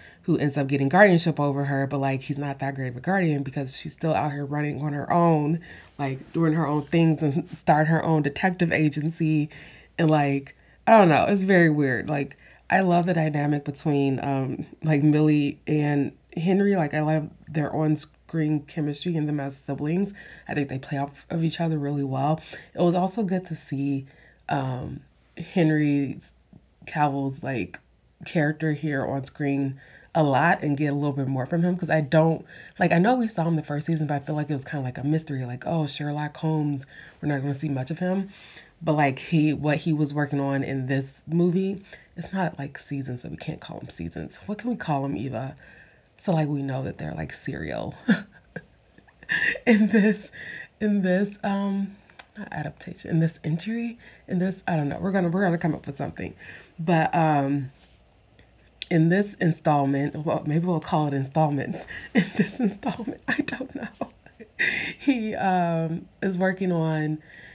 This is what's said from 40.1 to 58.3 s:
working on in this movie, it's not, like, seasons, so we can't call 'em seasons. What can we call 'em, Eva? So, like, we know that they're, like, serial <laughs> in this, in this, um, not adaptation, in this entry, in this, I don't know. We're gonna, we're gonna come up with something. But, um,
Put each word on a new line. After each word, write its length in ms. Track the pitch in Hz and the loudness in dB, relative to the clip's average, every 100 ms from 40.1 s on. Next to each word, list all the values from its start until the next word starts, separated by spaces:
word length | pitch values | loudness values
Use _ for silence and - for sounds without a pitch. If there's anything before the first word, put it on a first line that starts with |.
working 260 | 147 143 143 | 0 -2 0
on 240 | 139 139 | 0 -2
in 240 | 135 135 131 | -2 -4 -2
this 360 | 139 135 - - | -2 -2 -12 -4
movie, 560 | 170 175 175 190 196 - - - - | 2 2 2 -2 -4 -10 -20 -20 -14
it's 160 | - | -8
not, 240 | 190 175 - | -4 -4 -4
like, 180 | 139 - | -10 -10
seasons, 440 | - 139 131 123 | -10 -8 -6 -10
so 80 | - | -10
we 80 | - | -10
can't 220 | - - | -10 -10
call 200 | - - | -12 -14
'em 100 | - | -14
seasons. 460 | - 82 82 80 - - | -10 -10 -8 -12 -14 -12
What 120 | 208 | -8
can 120 | 240 | -6
we 60 | 226 | -6
call 300 | - 139 139 | -2 -2 -2
'em, 100 | 147 | -4
Eva? 400 | 131 117 131 - - - - _ _ _ | -6 -8 -10 -12 -20 -20 -20 _ _ _
So, 140 | - | -2
like, 140 | 160 147 | 0 0
we 140 | 143 | -2
know 220 | 139 131 | -4 -4
that 140 | 113 - | -6 -8
they're, 160 | 76 | -8
like, 180 | 76 78 | -8 -8
serial 640 | - - 76 78 55 - - - | -8 -8 -8 -6 -6 -8 -8 0
<laughs> 1600 | 185 - - _ - - _ _ - _ _ - - - - - | 0 0 -20 _ -18 -18 _ _ -20 _ _ -6 -2 0 -2 4
in 200 | 208 214 | 4 6
this, 440 | 220 214 - - - - - - - | 6 4 2 -6 -18 -16 -16 -18 -4
in 200 | 214 202 | 0 0
this, 360 | 185 185 202 - | 2 2 0 -2
um, 520 | 208 196 202 196 196 - _ - - - | -4 -2 -2 -2 -4 -8 _ -20 -20 -18
not 100 | 202 | -12
adaptation, 600 | - 147 - - - - | -8 -8 -10 -16 -16 -2
in 80 | 165 | 0
this 200 | 165 - | 0 -2
entry, 540 | 160 170 214 233 233 233 - - - | -4 -4 -4 -6 -6 -8 -20 -20 -6
in 120 | 180 | -2
this, 240 | 185 185 - | -2 -4 -2
I 80 | 160 | -2
don't 140 | 143 | -2
know. 80 | - | -4
We're 120 | 190 | -2
gonna, 180 | 190 175 | 0 0
we're 140 | 180 | 2
gonna 140 | 190 170 | 2 2
come 160 | 160 - | 0 -2
up 100 | - | -6
with 100 | 139 | -8
something. 360 | 143 - - - - - - - | -8 -8 -12 -12 -20 -20 -20 -8
But, 340 | 165 165 156 170 | 2 4 4 2
um, 560 | 156 147 139 143 131 - _ _ _ _ _ | 4 4 2 -2 -4 -12 _ _ _ _ _